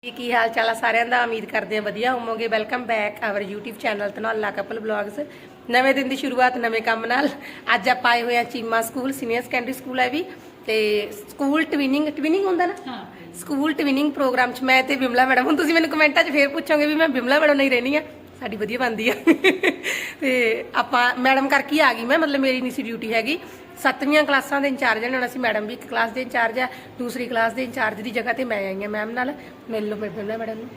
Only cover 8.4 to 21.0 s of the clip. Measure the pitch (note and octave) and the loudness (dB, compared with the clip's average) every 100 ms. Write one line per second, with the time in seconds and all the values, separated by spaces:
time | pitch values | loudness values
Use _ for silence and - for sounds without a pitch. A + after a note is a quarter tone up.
8.4 | A#3+ B3 A3+ A3+ A3+ C4+ C4 C4+ C#4+ A#3 | 0 -4 -2 0 0 -4 -4 -4 -2 -4
9.4 | B3 C4 A#3+ C4 - B3+ B3+ C#4+ F#4 - | -2 -4 -4 -8 -6 -2 0 0 -6 -10
10.4 | - - - A3 G#3+ G#3 G#3 - - - | -20 -16 -2 0 2 0 -2 -10 -16 -4
11.4 | C#4 D4 D#4+ D4+ C4+ C#4 D4+ D4 D4+ F4+ | 0 2 2 0 2 2 0 -2 0 2
12.4 | G4 F4 F4+ - C4 A#3+ - - - - | 2 2 0 -2 -10 -14 -14 -18 -18 -16
13.4 | - C#4+ D4+ D#4 D4 C4+ D4+ C#4 C4+ B3 | -6 -2 0 0 0 2 0 2 0 2
14.4 | B3 B3 C4 C4 C4 C#4 C4 A#3+ C4 B3+ | 0 0 4 4 4 0 2 4 4 4
15.4 | B3+ D4+ D4+ E4 D#4+ D#4 D4+ C#4+ E4 D4 | 4 2 4 4 2 4 4 4 2 4
16.4 | C#4 D4+ D#4+ D4+ D4 D4+ D#4+ C4 A#3+ C#4+ | 2 0 0 2 4 4 2 2 4 4
17.4 | D#4 C#4+ C4+ B3+ B3 D4 D4+ - - - | 6 6 4 2 2 0 -2 -16 -20 -12
18.4 | A#3+ G3+ G#3 A#3+ B3 A3 A3+ - - D#4 | -10 -6 -4 0 -2 2 0 2 4 6
19.4 | F#4+ - F#4 - - - - - C#4 B3+ | 4 4 0 0 -6 -6 -8 -4 0 2
20.4 | A#3 A3+ - - A#3+ B3 | 2 0 -2 -2 2 2